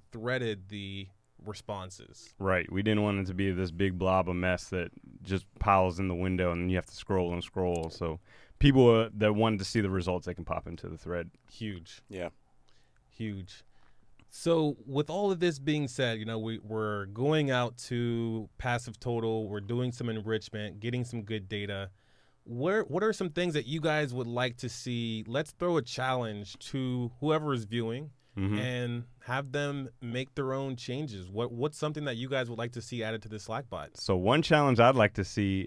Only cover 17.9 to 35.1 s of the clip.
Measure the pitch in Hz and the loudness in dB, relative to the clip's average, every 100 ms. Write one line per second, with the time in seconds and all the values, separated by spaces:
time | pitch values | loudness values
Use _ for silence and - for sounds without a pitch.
17.9 | 120 120 117 117 113 104 - 127 120 123 | -2 0 0 -2 -4 -6 -6 -2 -2 -4
18.9 | 110 127 117 113 110 107 104 101 120 123 | -8 -4 -2 0 0 -2 -6 -4 -2 -2
19.9 | 123 120 110 104 110 - 107 104 101 117 | -2 -4 -4 -2 -2 -2 -8 -8 -6 -4
20.9 | 123 120 120 104 110 95 104 101 98 98 | -4 -4 -6 -4 -6 -4 -6 -4 -6 -8
21.9 | - _ _ _ _ - 120 156 214 - | -12 _ _ _ _ -10 -4 0 0 0
22.9 | 160 214 - 185 165 180 147 123 160 160 | 0 0 0 -2 0 0 0 -2 -2 0
23.9 | 151 147 123 120 120 127 123 123 - 127 | 2 0 -2 -4 -2 -2 -2 -8 -8 -6
24.9 | 120 117 110 107 127 160 - 175 165 120 | -4 -2 -4 -4 -4 -4 -2 0 2 0
25.9 | - 131 127 113 104 101 - - 135 127 | -4 -2 0 -2 -6 -10 -14 -8 -4 -2
26.9 | 123 120 - 147 156 151 127 104 117 113 | -2 -4 -2 0 2 2 -2 -2 -2 -2
27.9 | 120 151 - _ 101 98 107 127 123 120 | -4 -8 -16 _ -2 0 0 -2 -2 -4
28.9 | 120 120 - - 131 139 143 143 143 131 | -4 -8 -12 -6 -4 -2 -2 -2 -4 -8
29.9 | - 117 120 127 - 131 135 135 123 - | -10 -6 -6 -6 -4 -2 -2 -4 -6 -6
30.9 | 127 151 101 90 101 120 117 147 - 151 | -6 -6 -8 -8 -4 -4 -2 -4 -2 -6
31.9 | 151 147 117 127 135 120 113 120 120 - | -4 -6 -6 -4 -2 -2 -4 -6 -8 -8
32.9 | 123 110 110 107 107 - 113 135 90 73 | -6 -4 -4 -6 -10 -6 -6 -6 -10 -10
33.9 | - - 92 92 143 160 151 143 117 117 | -8 0 2 6 6 6 6 8 8 8
34.9 | 135 104 | 10 6